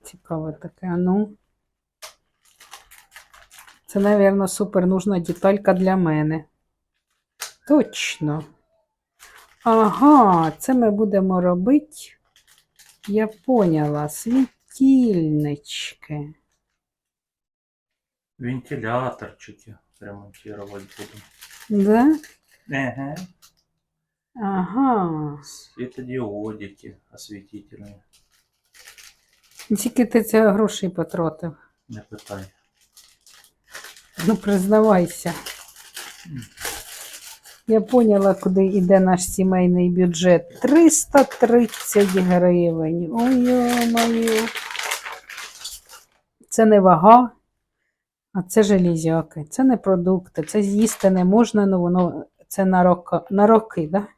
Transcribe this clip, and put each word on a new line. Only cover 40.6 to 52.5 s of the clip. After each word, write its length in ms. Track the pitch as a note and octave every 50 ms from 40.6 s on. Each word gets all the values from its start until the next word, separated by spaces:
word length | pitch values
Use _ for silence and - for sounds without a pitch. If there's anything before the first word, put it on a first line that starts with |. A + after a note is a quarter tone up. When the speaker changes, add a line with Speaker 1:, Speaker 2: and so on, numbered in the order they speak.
Speaker 1:
Триста 640 | - B3+ C#4 D#4+ E4+ D#4+ - - - - - C#4+ C4+
тридцять 840 | - - - - A3+ A#3 A#3+ A#3+ A3 - - - - - G#3 G3+ G3
гривень. 1000 | F#3 F#3+ F#3 F3+ F3+ F3+ F3+ F3+ F3 F3 F3 E3+ E3 E3 D#3+ D#3 E3 E3+ F3 E3 A#3
Ой, 220 | A#3 A#3 B3+ C4 B3+
йо-моє. 1080 | B3 B3 B3 B3 B3 A#3+ A#3+ A#3+ A#3 A#3 A#3 A#3 A#3 A#3 A#3 A3+ A3+ A3+ A3 A3 A3+ A3+ - - - - - - - - - - - - - - _ _ - - - - - - - - - - _ _ - - _ _ _ _ _ _ _ _ _ _
Це 180 | - - A3
не 140 | G#3+ G#3+ G3+
вага, 500 | F#3+ F#3 F3 D#3 E3 G#3 A3+ B3 B3+ A#3 - _ _ _ _ _ _ _ _ _ _ _ _ _ _ _ _ _ _ _ _
а 100 | F#3+ F3+
це 200 | - - A3+ G#3+
железяки. 840 | G3 G#3 F#3 F3+ F3 E3+ D#3+ D#3+ E3 D#3+ E3 D#3+ D#3+ - E3 D3
Це 200 | D3+ - - C4
не 120 | C4 B3
продукти, 640 | G#3 - G3 F#3+ F3+ F3 F#3 F#3 F3+ F#3 - _ - D3+
це 200 | - - G#3+ G#3
з'їсти 480 | G3 G3 G#3 A3 A3 - - - F#3+
не 140 | F#3+ F#3 F3+
можна, 420 | F3+ G3 A3+ A#3+ G#3+ - G#3+ G3+
ну 140 | G3 F#3+ F3+
воно, 460 | F3 F3 F3 F3+ F3+ F3 - D#3 - _ _ _ _
це 160 | _